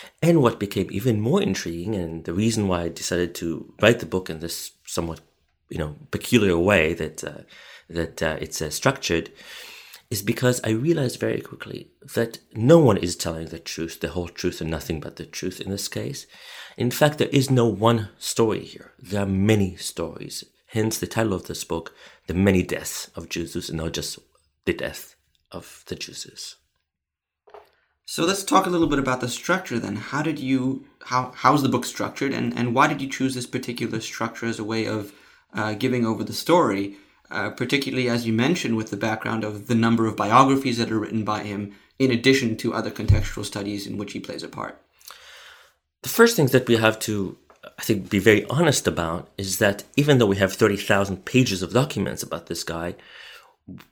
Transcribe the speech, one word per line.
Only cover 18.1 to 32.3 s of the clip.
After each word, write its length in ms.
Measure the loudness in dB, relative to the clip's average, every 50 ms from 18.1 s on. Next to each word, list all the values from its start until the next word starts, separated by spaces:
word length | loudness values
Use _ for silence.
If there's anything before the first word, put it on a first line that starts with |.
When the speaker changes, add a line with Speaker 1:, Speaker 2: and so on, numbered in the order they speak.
| -12 _
Speaker 1:
story 420 | -8 -4 0 2 2 2 2 -2
here. 320 | -6 -10 -16 -20 -20 -20 _ _
There 240 | -12 -6 -2 -2
are 40 | 0
many 500 | 0 2 2 4 4 4 4 4 0 -2
stories. 680 | -8 -12 -10 -6 -6 -6 -6 -8 -10 -12 -10 -10 -12 -14 _ _ _ _ _
Hence 300 | -2 0 0 0 0 -2
the 80 | -6
title 280 | -4 -2 0 0 0 0
of 120 | -4 -4
this 180 | -8 -10 -10 -6
book, 300 | -6 -6 -6 -6 -10 -18 -20 -20 -20 -20 _ _
The 80 | -2 2
Many 280 | 4 4 6 4 4
Deaths 480 | 2 0 -4 -6 -6 -8 -10 -10 -12 -12 _
of 140 | -16 -12 -8
Jusos, 400 | -8 -8 -6 -6 -8 -8 -8 -6
and 100 | -6 -4
not 140 | -4 -4
just 260 | -4 -6 -8 -8 -10 -12 _ _ _ _ _ _ _ _ _
the 80 | -4
death 420 | -4 -2 -6 -8 -8 -10 -16 -18 _ _ _ _ _ _ _ _
of 320 | -16 -16 -16 -16 -20 -20 _ -14
the 80 | -12
Jusos. 600 | -12 -12 -14 -12 -16 -16 -16 -16 -16 -16 -16 -18 _ _ _ _ _ _ _ _ _ _ _ _ _ _ _ _ _ _ _ -20 -20 -20 _ _ _ _ _ _ _ _
Speaker 2:
So 180 | -10 -4 0 0
let's 200 | 0 0 -2 0
talk 220 | 2 4 4 4
a 40 | 4
little 160 | 2 2 2
bit 120 | 2 2 0
about 220 | 0 0 -2 -2
the 80 | -2 -6
structure 500 | -6 -6 -2 -2 -2 -2 -2 -4 -4 -4
then. 180 | -2 -4 -6
How 260 | -6 -8 -6 -4 -2
did 160 | -2 -2 -4 -4
you, 480 | 0 0 0 2 2 -2 -4 -4 -10 -16 _ _ -8
how, 280 | -2 -2 -2 -2 -2 -6
how's 260 | 0 2 4 4 4
the 60 | 4 2
book 160 | 0 0 -2
structured, 480 | -6 -6 -6 -8 -8 -4 -4 -4 -2